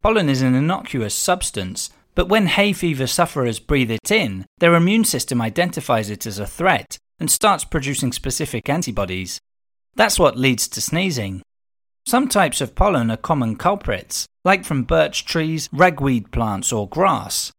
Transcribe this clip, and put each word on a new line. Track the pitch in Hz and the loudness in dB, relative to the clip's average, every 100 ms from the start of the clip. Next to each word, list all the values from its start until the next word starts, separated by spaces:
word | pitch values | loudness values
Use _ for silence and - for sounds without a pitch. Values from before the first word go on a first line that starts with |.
Pollen | 208 220 156 | 4 2 2
is | 131 | 2
an | 131 | 4
innocuous | 127 156 190 - 135 104 | 4 2 -2 -4 -4 -2
substance, | - - 185 - - 92 - - _ _ | -2 0 0 -2 -6 -8 -8 -10 _ _
but | - 180 | -4 2
when | 220 185 | 2 2
hay | - 208 | 2 2
fever | 185 170 135 131 | 0 -2 0 -2
sufferers | - 170 143 123 110 | 0 0 0 -2 -2
breathe | - 143 117 | 0 0 2
it | 110 - | -2 0
in, | 214 135 95 - _ | 0 0 -6 -12 _
their | 170 | 4
immune | 170 175 220 220 | 6 4 4 2
system | 123 - 123 | 0 -2 -2
identifies | 113 170 175 165 - 117 101 | 0 0 -2 -4 -2 0 0
it | 104 113 | -8 -8
as | 98 | -8
a | 101 | -8
threat | - 180 165 - - _ _ | -2 0 0 -2 -18 _ _
and | 151 | -2
starts | - 214 180 | 2 2 2
producing | - 160 139 135 131 | -2 -4 -2 -2 -4
specific | - 139 - 151 117 - | -4 -6 -4 -4 -4 -2
antibodies. | 156 170 101 95 92 92 - _ _ _ _ _ | -2 -2 -4 -4 -4 -8 -12 _ _ _ _ _
That's | - 214 - | 0 2 4
what | 156 123 | 2 4
leads | 135 117 - | 2 2 -4
to | - | -6
sneezing. | - 160 190 131 98 92 _ _ _ _ _ _ | -4 -2 -2 -4 -6 -8 _ _ _ _ _ _
Some | - 240 262 | 0 0 2
types | 208 165 - | 2 2 0
of | 127 | -6
pollen | - 196 156 113 | 0 2 2 0
are | 110 | -2
common | - 151 113 107 | -2 0 0 0
culprits, | 175 202 - 95 - - - _ | 0 0 -2 -4 -6 -8 -8 _
like | 180 196 - | 0 0 0
from | 143 | -2
birch | 120 165 151 - | 2 2 2 -2
trees, | - 170 160 160 - | -4 -2 -2 -4 -6
ragweed | 135 180 143 139 120 101 | 4 4 4 0 0 0
plants | - 113 98 - | -2 -2 -2 -2
or | 113 101 | -2 -2
grass. | 156 190 135 113 - - | 0 2 0 -4 -6 -6